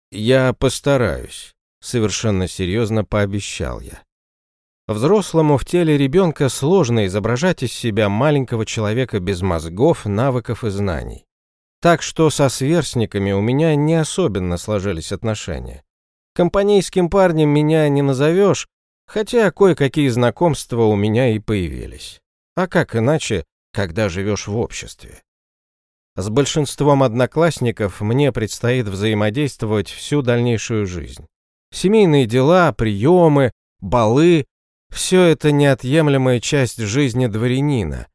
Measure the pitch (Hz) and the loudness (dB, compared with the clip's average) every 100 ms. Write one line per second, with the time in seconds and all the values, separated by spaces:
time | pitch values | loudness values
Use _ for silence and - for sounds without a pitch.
0 | _ 104 110 131 127 113 135 - 143 135 | _ -6 2 2 2 0 -2 -2 -2 0
1 | 101 65 - - - _ _ _ - 123 | 0 -4 -10 -18 -20 _ _ _ -6 -2
2 | 104 - 110 95 90 - 90 107 107 110 | -2 -2 -2 -2 -2 -4 -4 -2 -2 -2
3 | 95 104 98 101 - - 69 58 - - | -2 -2 -2 -4 -8 -8 -8 -8 -14 -18
4 | _ _ _ _ _ _ _ _ - 107 | _ _ _ _ _ _ _ _ -8 -2
5 | 143 214 - 160 151 139 - 175 160 143 | 0 0 0 0 2 2 0 0 2 2
6 | 139 180 175 - 135 - 139 190 120 117 | 2 2 0 0 -2 0 0 2 2 0
7 | 98 101 107 123 185 - 127 - 117 104 | 0 -2 -2 0 0 -2 -4 -4 -4 0
8 | 104 104 151 143 123 113 107 113 104 117 | 0 2 0 0 -2 -4 -4 -4 -2 -2
9 | 127 107 90 90 95 82 80 90 143 147 | -2 -4 -4 -2 -2 -2 -4 0 0 0
10 | 104 101 135 123 - 110 110 98 98 73 | -2 -2 0 -2 -6 -6 -4 -4 -4 -4
11 | 57 53 _ _ _ _ _ _ 170 165 | -8 -14 _ _ _ _ _ _ 2 2
12 | - - 156 - 139 - 135 170 - 123 | 0 0 2 2 0 0 -2 0 -2 -2
13 | 104 101 98 98 110 135 165 147 151 165 | -2 -2 0 0 0 2 2 2 2 0
14 | 151 - 160 98 90 87 - 104 101 80 | 0 -2 -2 -2 -4 -4 -4 -4 -4 -6
15 | - 95 110 107 - 71 62 60 _ _ | -8 -6 -6 -6 -8 -10 -10 -16 _ _
16 | _ _ _ - 175 196 202 202 - 185 | _ _ _ -2 0 2 2 2 2 -2
17 | 170 196 185 156 147 147 151 160 151 143 | 0 2 2 4 2 2 2 2 2 2
18 | 139 127 151 185 196 131 - _ _ _ | 0 0 0 2 2 0 -4 _ _ _
19 | _ 208 214 240 196 - 196 151 135 156 | _ -6 -2 0 0 4 4 4 0 0
20 | 139 117 120 - 175 135 - 117 110 104 | 0 2 0 2 0 0 -4 0 2 2
21 | 107 110 131 110 110 104 82 64 52 - | 2 2 0 0 -2 -4 -4 -8 -12 -16
22 | - - _ _ _ - 180 180 - 117 | -20 -20 _ _ _ -6 -2 0 0 0
23 | 117 156 - 98 - _ _ - 95 87 | 0 0 -2 -6 -6 _ _ -6 -6 -2
24 | 104 87 101 98 - 110 95 - - - | -4 -2 -4 -4 -4 -6 -6 -8 -16 -18
25 | 78 - _ _ _ _ _ _ _ _ | -20 -20 _ _ _ _ _ _ _ _
26 | _ - 95 120 143 160 139 - 147 139 | _ -10 -4 -2 0 0 -2 0 2 4
27 | 131 117 123 151 165 - 120 104 104 - | 2 0 -2 0 0 0 -4 -2 -4 -4
28 | 104 127 143 117 107 - 120 127 104 95 | -2 0 0 0 -6 -4 -2 -2 -2 -2
29 | 110 104 107 120 147 - 110 107 - - | -2 0 0 -2 -4 -4 -2 -2 -4 -8
30 | - 147 123 120 120 110 - 110 98 87 | -4 -2 0 0 0 -2 -2 -4 -4 -6
31 | 67 - - _ _ _ _ - 185 220 | -12 -16 -20 _ _ _ _ -4 2 4
32 | 185 143 117 123 135 185 160 - 110 98 | 6 4 4 2 4 4 4 0 -2 0
33 | 131 180 165 143 123 - _ - 98 123 | 4 6 6 4 2 -2 _ -14 -2 2
34 | 110 131 175 165 - _ _ _ - - | 4 4 4 4 0 _ _ _ -14 -8
35 | - 185 170 147 151 147 143 131 123 160 | 0 4 4 4 2 4 4 2 0 2
36 | 151 135 127 123 - 143 123 - 107 127 | 2 2 2 0 0 0 0 -2 -4 0
37 | 139 120 123 107 123 131 147 127 82 64 | 0 0 -2 0 -2 0 0 -2 -2 -6
38 | - | -12